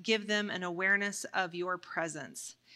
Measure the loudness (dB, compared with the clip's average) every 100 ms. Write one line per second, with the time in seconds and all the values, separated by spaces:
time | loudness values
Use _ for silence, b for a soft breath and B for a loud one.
0 | 2 2 4 0 2 -2 -2 2 4 4
1 | 2 -2 -4 0 0 0 -2 -2 -4 -4
2 | -2 -4 -8 -10 -14 -14 b